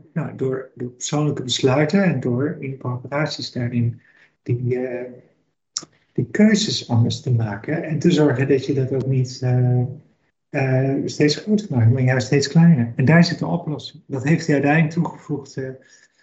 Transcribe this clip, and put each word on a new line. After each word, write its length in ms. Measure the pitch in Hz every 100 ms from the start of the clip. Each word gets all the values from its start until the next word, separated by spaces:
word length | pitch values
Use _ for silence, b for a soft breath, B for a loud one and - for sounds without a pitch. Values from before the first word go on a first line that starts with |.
| -
nou, 220 | 165 123 117
door, 360 | 131 131 - -
door 140 | 123
persoonlijke 540 | - - 147 147 123
besluiten 600 | 127 - 131 135 151 196
en 160 | 185 131
door 380 | 123 120 147 160
in 180 | 139 135
corporaties 760 | 127 123 - 143 147 - 127
daarin 500 | 131 120 120 117 - b b b b
die, 360 | - 120 120 127
eh, 320 | 127 120 123 123 _ _ _ _ _ - - _ _
die 140 | - 117
keuzes 580 | - 214 202 - 120 -
anders 320 | 117 120 -
te 120 | 139
maken 500 | 117 107 101 - 156
en 160 | 156 147
te 120 | 175
zorgen 360 | 147 147 123 139
dat 180 | 139 143
je 80 |
dat 180 | 135 127
ook 140 | 135 127
niet, 360 | 131 127 -
eh, 400 | 127 127 123 123 123 - - _ _ _ _
eh, 520 | 147 135 131 135 139 -
steeds 300 | - 151 -
groter 320 | 208 208 -
maakt, 220 | 131 113
maar 100 | 131
juist 240 | 127 131 -
steeds 220 | 143 -
kleiner. 460 | 165 170 143 117 -
En 100 | 131
daar 180 | 165
zit 160 | 170 156
de 60 | 156
oplossing. 580 | 170 160 139 - - -
Dat 160 | 135
heeft 220 | 127 160 -
hij 100 | 139
uiteindelijk 380 | 143 156 156
toegevoegd, 640 | 175 160 - - 143 - -
eh, 120 | 131 131 b b b b